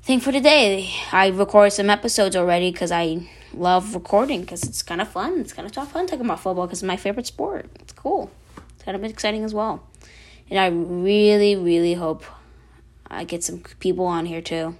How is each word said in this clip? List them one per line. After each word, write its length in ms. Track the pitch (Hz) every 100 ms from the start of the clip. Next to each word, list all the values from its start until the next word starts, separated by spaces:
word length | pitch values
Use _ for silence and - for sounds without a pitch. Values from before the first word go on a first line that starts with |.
thing 180 | - 254
for 100 | 254
today. 580 | 277 277 302 220 196 190 - -
I 160 | 180 196
recorded 420 | 185 202 208 202
some 220 | 202 202
episodes 440 | 208 233 - 196 185
already 360 | 180 175 180
'cause 200 | 180 175
I 360 | 175 170 165 170 - -
love 400 | - 180 185 202
recording 500 | 185 - 202 269 220
'cause 200 | 180 170
it's 180 | - -
kinda 240 | - 175 220
fun. 340 | 175 233 359
It's 140 | -
kinda 160 | - 180
fun 380 | - 285 320 359
talking 180 | 285 240
about 140 | 170
football 260 | 190 180 180
'cause 140 | 175
it's 40 |
my 140 | 185 180
favorite 300 | 196 214 240
sport. 420 | - 392 403 - -
It's 140 | -
cool. 380 | - - 370 - - - - -
It's 80 | -
kinda 160 | - 190
been 140 | 220
exciting 320 | 220 214 214
as 100 | 214
well. 300 | 214 220 160 - _ - - - - -
And 80 | 190
I 80 | 185
really, 920 | 170 170 175 185 208 208 208 208 196
really 380 | 175 170 170
hope 320 | 175 165 160 - - - - _ - - - -
I 180 | 92
get 200 | - 170
some 160 | 170 175 - -
people 260 | 185 175 180
on 200 | 170 170
here 160 | 165
too. 360 | 165 165 165 170